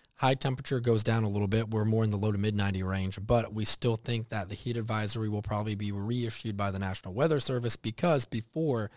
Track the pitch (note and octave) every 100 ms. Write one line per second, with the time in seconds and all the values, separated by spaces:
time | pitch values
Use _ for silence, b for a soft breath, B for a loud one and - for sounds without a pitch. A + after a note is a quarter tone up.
0 | b - C3 C3 C#3 C3 - C3 A#2+ A2+
1 | G#2+ A2+ A2 G2+ G2+ A2 A2 A2 G#2+ A2
2 | A2 G2+ G#2+ G2+ G#2 G#2 G2 F#2+ F#2 F#2+
3 | F#2+ F#2+ G#2 A#2+ A2+ G#2+ G#2 - B2 A2+
4 | - A#2 A2 G#2+ F#2 A2 B2+ A#2+ A2 A2
5 | G#2+ A2+ A2 G#2 G#2 G#2+ G#2+ G#2 G#2 G2+
6 | G2+ B2 A#2 - A2+ G2 G2+ F#2+ F#2+ F#2
7 | F#2 F#2 D#3 D3 - B2+ A#2 - A2 -
8 | F3 D3 - A#2+ G#2+ - D#3+ A#2+ G#2